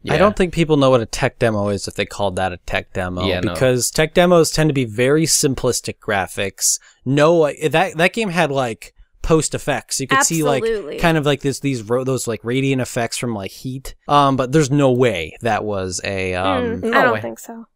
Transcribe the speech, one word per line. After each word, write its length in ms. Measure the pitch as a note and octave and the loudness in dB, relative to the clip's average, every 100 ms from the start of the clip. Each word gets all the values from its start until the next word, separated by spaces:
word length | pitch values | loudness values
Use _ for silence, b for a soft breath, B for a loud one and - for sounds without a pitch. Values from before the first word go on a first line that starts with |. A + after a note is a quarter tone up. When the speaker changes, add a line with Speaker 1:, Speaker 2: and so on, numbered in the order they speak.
| - | 0
Speaker 1:
I 40 | |
Speaker 2:
Yeah. 40 | D3 | 4
Speaker 1:
don't 180 | G3 G#3 | 4 4
think 160 | F#3 | -2
people 240 | E3 D#3 D3+ | 0 2 4
know 140 | C3+ | 4
what 100 | B2+ | 4
a 60 | A2 | 0
tech 320 | - B2+ - | -2 -4 0
demo 300 | A#2 G#2+ G2+ | 0 0 -2
is 180 | G2 - | -4 -6
if 60 | |
they 100 | F2+ | -6
called 320 | G2+ - G2+ F#2 | -6 -2 -4 -2
that 160 | F#2 | -4
a 60 | F2+ | -6
tech 340 | - F#2+ - | -6 -6 -4
demo, 320 | - F2+ F2+ F#2 | -6 -6 -4 -2
Speaker 2:
Yeah, 140 | F2+ | -2
no. 140 | F2 | -2
Speaker 1:
because 360 | F2 C3 B2+ - | 0 0 2 -2
tech 220 | - D#3+ | -2 0
demos 380 | - F3+ F3 D#3 | 2 4 4 4
tend 180 | - D#3 | 2 0
to 60 | |
be 100 | C#3 | 0
very 400 | A#2+ G#2+ B2+ D3+ | -2 0 2 2
simplistic 720 | D#3+ - D3 B2+ B2+ A2+ - - | 2 2 0 0 -2 -2 -6 -10
graphics. 800 | - G2+ F2+ - G2 - - - b b | -4 -2 -2 -4 -6 -2 -2 -2 b b
No, 300 | B2+ C#3 D3+ E3+ | -2 4 4 6
like, 200 | D3+ - D3+ | 2 0 -2
that, 260 | D#3 F#3 D#3 | 0 0 0
that 160 | F3+ | 0
game 160 | A3+ G3+ | 0 -4
had, 220 | E3+ D#3 | 0 0
like, 400 | C#3 B2 A2 - _ - _ | 0 -2 -6 -14 _ -20 _
post 320 | - D#3+ - | 2 2 2
effects. 440 | B2+ - B2 - - | -6 -4 -6 -4 -8
You 80 | C3+ | 0
could 160 | C4+ | 2
see, 180 | C#4 E3 | 2 0
like, 180 | D3 C#3 | 0 0
Speaker 3:
Absolutely. 360 | A3+ A3 D3+ - | 0 -4 -6 -2
Speaker 1:
kind 180 | E3+ D#3+ | 0 2
of, 80 | C#3+ | 2
like, 140 | C#3 | 0
this, 180 | C#3 C3 | -2 -2
these 220 | C#3 B2+ | -4 -4
ro-, 220 | G#2+ B2 | -2 -2
those, 240 | C3 C3 - | 0 -2 -2
like, 120 | A2 | -6
radiant 380 | A2+ B2+ C3+ C3 | -2 0 0 0
effects 340 | A#2+ B2 - - | -2 -4 -4 -4
from, 180 | B2 | -6
like, 160 | G#2+ F#2+ | -6 -8
heat. 440 | - C3+ C3 - - - | -10 -12 -12 -14 -14 0
Um, 280 | C#3+ C#3 C3 | 4 4 2
but 160 | B2+ | 2
there's 180 | D#3 C#3 | 2 2
no 220 | C#3+ C#3 | 4 4
way 440 | B2 B2+ F#2 D#2+ - | 4 2 0 -8 -6
that 240 | A#2 G#2 | -2 -2
was 360 | G#2 G2+ F#2+ F2+ | -2 -4 -4 -6
a, 300 | - G2 F#2 | -6 -4 -4
um, 480 | F2+ F#2+ F#2+ B3 - | -2 0 0 -2 -4
Speaker 3:
Mm, 80 | A3+ | -2
Speaker 2:
No 80 | B3+ | 0
Speaker 3:
I 40 | |
don't 100 | B3+ | 0
Speaker 2:
way. 60 | A3 | 0
Speaker 3:
think 180 | A#3 A3+ | -6 -12
so. 280 | - A#3 A#3 | -16 -18 -20